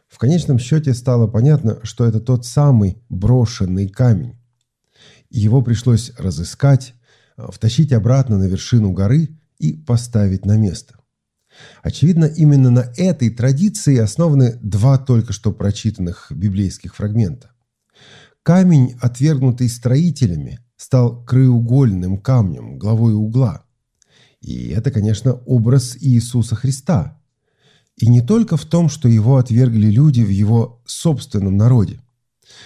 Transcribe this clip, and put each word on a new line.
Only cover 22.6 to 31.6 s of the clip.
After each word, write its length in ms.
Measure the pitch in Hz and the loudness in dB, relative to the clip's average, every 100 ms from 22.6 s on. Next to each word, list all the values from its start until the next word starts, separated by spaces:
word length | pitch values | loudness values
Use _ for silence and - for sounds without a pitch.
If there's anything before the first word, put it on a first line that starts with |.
| - 67 | -12 -8
главой 360 | 101 110 117 | -2 0 2
угла. 500 | 107 110 117 127 76 _ _ _ _ _ _ _ _ | 0 -2 -2 -2 -4 _ _ _ _ _ _ _ _
И 280 | - 62 60 | -14 -12 -8
это, 220 | 85 120 | -6 -4
конечно, 420 | 113 104 107 131 | -2 -2 -2 -2
образ 640 | 123 - 127 113 135 - - | -4 -2 0 2 2 0 -4
Иисуса 560 | 139 120 117 123 113 110 | 0 0 0 -2 -2 -4
Христа. 640 | 131 135 - 104 - - _ _ _ _ _ _ _ - | -4 -6 -2 -2 -2 -10 _ _ _ _ _ _ _ -2
И 120 | 113 | 2
не 140 | 120 | 4
только 360 | 120 220 226 156 | 4 0 0 -2
в 80 | - | -2
том, 240 | 170 165 | 0 0
что 180 | - 123 | 0 2
его 300 | 113 107 135 | 2 4 2
отвергли 500 | 127 117 127 113 107 | 2 2 2 2 2
люди 320 | 104 151 123 | 4 4 2
в 80 | 107 | 2
его 540 | 98 104 117 110 - - | 0 2 2 0 -6 -18
собственном 720 | - 170 127 - - 95 | -6 -4 -4 -4 -4 -2
народе, 440 | 98 | 2